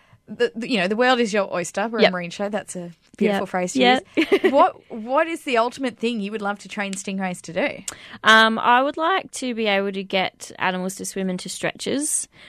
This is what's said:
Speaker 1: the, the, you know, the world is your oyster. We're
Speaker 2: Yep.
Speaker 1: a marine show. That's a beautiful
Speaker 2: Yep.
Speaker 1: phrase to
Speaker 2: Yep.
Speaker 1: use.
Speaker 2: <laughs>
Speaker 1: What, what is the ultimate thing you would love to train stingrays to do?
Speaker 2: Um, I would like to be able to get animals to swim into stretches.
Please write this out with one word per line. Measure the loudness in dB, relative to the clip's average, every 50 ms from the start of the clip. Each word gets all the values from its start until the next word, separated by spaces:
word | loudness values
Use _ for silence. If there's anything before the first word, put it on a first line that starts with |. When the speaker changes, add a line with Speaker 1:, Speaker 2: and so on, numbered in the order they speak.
| _ _ -20 _ _ -18
Speaker 1:
the, | -2 0 0 0 0
the, | -8 -4 -2
you | 0 0
know, | 0
the | 0 2
world | 2 4 4 4 4
is | 2 2 0
your | -2 -2 0
oyster. | -4 -6 -6 -4 -4 -4 -4 -2
We're | 4 4
Speaker 2:
Yep. | 4 4
Speaker 1:
a |
marine | 4 0 -8 -8
show. | -6 -6 -6 -4
That's | -4 -6 -6 -6 -10
a | -10 -10 -12 -14 _ _ _ -4 0
beautiful | 0 2 2 0
Speaker 2:
Yep. | -2 -2
Speaker 1:
phrase | -2 -2 -2 -2
to | 0 2
Speaker 2:
Yep. | 4 4 4 4 0 _ -2
Speaker 1:
use. | -2 2 2 2 2
Speaker 2:
<laughs> | 2 4
Speaker 1:
What, | 6 6 4 4 2 -6 _ _
what | -12 -12 -6 0 2 2 2
is | 2 -2 -6
the | -4 0 2 2
ultimate | 2 0 -2 -4 -6 -6 -4 _
thing | -4 -2 -2 -2
you | -6 -6
would | -6 -4
love | -4 -4 -4 -6
to | -10 -12
train | -8 -6 -6 -6 -6
stingrays | -8 -6 -6 -6 -4 -4 -4 -6 -8
to | -12 -6
do? | -4 -2 -2 -2 -4 -8 -12 -12 -12 -12 -18 -20 -16 0
Speaker 2:
Um, | 6 8 8 8 8 6 2 2
I | 2 4 4 4
would | 4 0 -2
like | -2 0 0 0 -2 -4 -6
to | -10 -8 -6 -4 -4
be | -2 0
able | 2 2 2 0 -2
to | -4 -6 -6
get | -2 -2 0 0 -2 -4 _ -18 -18 -8 -2
animals | -2 -2 0 -2 -4 -6 -6
to | -8 -10
swim | -8 -6 -4 -4 -4
into | -4 -6 -8 -10
stretches. | -8 -4 -4 -4 -4 -4 -6 -4 -4 -2 -2 -2 -4 -4 -6 -8 _ -20 -20